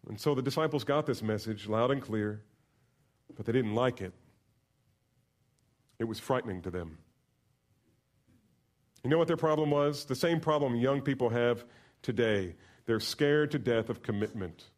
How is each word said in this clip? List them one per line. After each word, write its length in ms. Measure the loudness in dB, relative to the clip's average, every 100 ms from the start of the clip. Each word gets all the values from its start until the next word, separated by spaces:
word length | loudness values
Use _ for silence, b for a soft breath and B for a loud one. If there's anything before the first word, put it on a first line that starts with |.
| -14
And 140 | -4
so 140 | 0
the 80 | 0
disciples 420 | 0 0 0 -2
got 220 | 0 0 0
this 160 | -2
message 440 | -2 -2 -2 -8 -2
loud 240 | 0 2
and 120 | 0
clear, 400 | -2 -2 -2 -4 -14 _ _ _ _ _ _ _ _
but 120 | -10 0
they 60 |
didn't 220 | 0 2
like 280 | 2 0 0
it. 100 | -12 -12 _ _ _ _ _ _ _ _ _ _ _ _ _ _ _ _ _ _
It 60 |
was 160 | -6 -6
frightening 400 | -2 -2 -2 -8
to 80 | -6
them. 280 | -8 -10 -14 _ _ _ _ _ _ _ _ _ _ _ _ _ _ _ _ _ _ _ _
You 80 | 0
know 60 | 2
what 120 | 4
their 80 | 2
problem 340 | 2 2 2
was? 340 | 2 2 -2
The 100 | -6
same 260 | -2 2 2
problem 360 | 2 2 2 2
young 240 | 2 2
people 300 | 0 0 0
have 340 | 2 2 2 -4 B B B
today. 520 | -4 0 2 2 -2 -8 B B
They're 160 | -2 -2
scared 500 | -2 0 2 4 2
to 60 | 0
death 300 | 2 2 0
of 140 | -6
commitment. 680 | -4 -2 -2 -4 -8 -10 -20